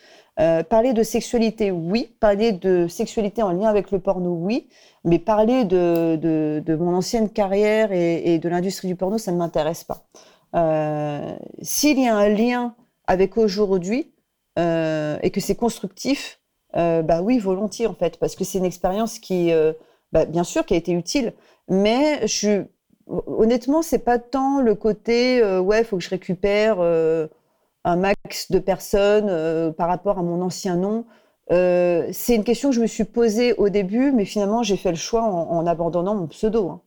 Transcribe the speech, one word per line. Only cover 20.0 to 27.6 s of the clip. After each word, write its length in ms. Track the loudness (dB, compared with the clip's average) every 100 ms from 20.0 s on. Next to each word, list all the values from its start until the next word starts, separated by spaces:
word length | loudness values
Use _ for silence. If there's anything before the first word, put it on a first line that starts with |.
| _
bah, 140 | 0 0
bien 180 | -2
sûr, 220 | -2 -2 0
qui 80 | 0
a 20 |
été 140 | 0
utile, 420 | -2 -2 -2 -2 -6 _ _ -2
mais 520 | 2 2 2 2 0
je 60 | -2
suis, 300 | -2 0 0 -2 _ _ _ -10
honnêtement, 760 | -8 -4 0 2 2 0 0
c'est 180 | 0 -2
pas 200 | 0 -2
tant 420 | -2 -2 0 2
le 140 | 2 2
côté, 640 | -2 -2 0 2 2 2
euh, « 180 | 2 2
Ouais, 220 | 2 2
faut 140 | 0 -4
que 60 |
je 60 | -4
récupère, 680 | -6 -6 -2 0 2 2 2
euh, 480 | 2 4 2 0 -2 -10 _ _